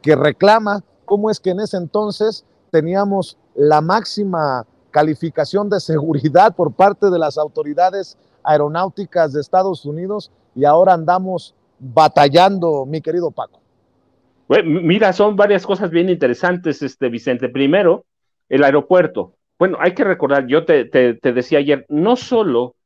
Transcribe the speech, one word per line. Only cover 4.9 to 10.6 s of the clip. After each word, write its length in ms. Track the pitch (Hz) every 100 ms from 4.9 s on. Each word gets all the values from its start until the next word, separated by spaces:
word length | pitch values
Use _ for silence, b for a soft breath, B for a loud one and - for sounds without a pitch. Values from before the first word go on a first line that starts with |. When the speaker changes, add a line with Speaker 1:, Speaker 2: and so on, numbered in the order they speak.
Speaker 1:
calificación 760 | 147 156 151 170 156 143 196 208
de 120 | 190
seguridad 760 | - 156 156 147 143 143 214
por 180 | - 165
parte 380 | - 190 202 202
de 80 | 175
las 180 | 156 143
autoridades 800 | 151 - 147 147 180 196 180 _ _ _
aeronáuticas 880 | - 151 147 160 185 - 196 180 160
de 80 | 139
Estados 440 | 139 190 190 170
Unidos 460 | 143 151 185 208 - _ _
y 100 | -